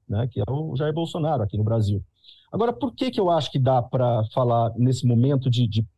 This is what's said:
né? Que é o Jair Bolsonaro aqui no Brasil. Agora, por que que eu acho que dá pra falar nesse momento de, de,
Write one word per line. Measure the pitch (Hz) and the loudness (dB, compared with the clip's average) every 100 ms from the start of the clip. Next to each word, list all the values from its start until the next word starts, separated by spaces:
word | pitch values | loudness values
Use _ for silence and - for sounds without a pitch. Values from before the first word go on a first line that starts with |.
| - | -6
né? | 104 131 | -4 -4
Que | - | -4
é | 110 | -4
o | 139 160 135 | -4 -4 -2
Jair | 151 | -2
Bolsonaro | 156 165 180 151 139 | -2 -4 -2 -2 0
aqui | 104 101 | -2 -2
no | |
Brasil. | 107 113 101 98 - _ - - - | 0 0 0 -2 -6 _ -20 -20 -8
Agora, | 185 233 | -2 -2
por | 240 262 | -2 -6
que | - 262 | -4 -4
que | 247 | 0
eu | 180 | 2
acho | 165 135 | 2 0
que | 143 | 0
dá | 131 127 | 2 2
pra | 120 127 123 113 110 | 0 0 0 0 0
falar | - 123 117 113 113 | 0 2 2 0 2
nesse | 127 123 123 | 0 2 2
momento | 113 131 143 131 | 4 4 2 2
de, | 117 120 | 0 0
de, | 104 107 | 0 -4